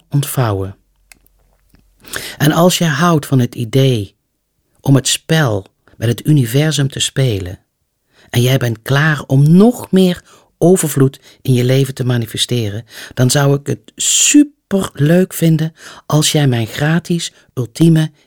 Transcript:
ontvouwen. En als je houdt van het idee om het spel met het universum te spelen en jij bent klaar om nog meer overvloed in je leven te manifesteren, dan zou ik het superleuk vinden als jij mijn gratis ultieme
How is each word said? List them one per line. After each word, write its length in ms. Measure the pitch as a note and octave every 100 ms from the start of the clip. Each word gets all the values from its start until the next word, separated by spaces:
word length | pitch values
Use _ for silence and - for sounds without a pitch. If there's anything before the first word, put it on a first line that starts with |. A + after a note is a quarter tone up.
| _
ontvouwen. 680 | C#3+ C#3 - A#2+ G2 G2 G2 _ _ _ - _ _ _ _ _ _ _ _ - - - -
En 140 | C#3+
als 260 | D#3+ F3 -
je 80 | E3+
houdt 400 | C#3 F3 D#3+ -
van 140 | C3+
het 160 | A#2+ -
idee 600 | A#2 C3 C3+ A#2+ G2 _ _ _ _ _ _ _
om 160 | - C#3
het 120 | -
spel 580 | - - D#3+ C#3+ G#2 F#2+ _ _ -
met 100 | A2+
het 200 | A#2 -
universum 640 | D3+ A#2+ C3 D#3 C#3+ C#3
te 100 | C3+
spelen 600 | - - C3+ G2+ F2+ G2 _ _ _ _ _ _ _
en 120 | A#2+
jij 160 | B2 C3
bent 240 | A#2+ A2+
klaar 420 | - C3+ D#3 D3 -
om 240 | C3+ D3
nog 400 | E3+ A3 B3 -
meer 320 | F#3 F#3 F3+ - _ _ -
overvloed 600 | D#3+ F#3 D#3 C#3 C3 - _ _
in 120 | -
je 100 | B2
leven 300 | B2 C3 C3+
te 100 | C3+
manifesteren, 840 | B2+ B2 A2 - - B2 G#2+ G2+ - - -
dan 180 | - B2+
zou 280 | C#3+ C#3 C#3+
ik 80 | C#3+
het 240 | A#2+ _ -
superleuk 1400 | - - - D4 D4 _ - G3 F#3+ - D3 F3 F#3
vinden 400 | - E3 D#3+ D#3+ - - - -
als 260 | D3+ D#3
jij 160 | D#3 C#3+
mijn 200 | B2 A2
gratis 680 | - D3 E3 - E3+ - - _
ultieme 580 | - A#2 - E3 D#3+ D#3 _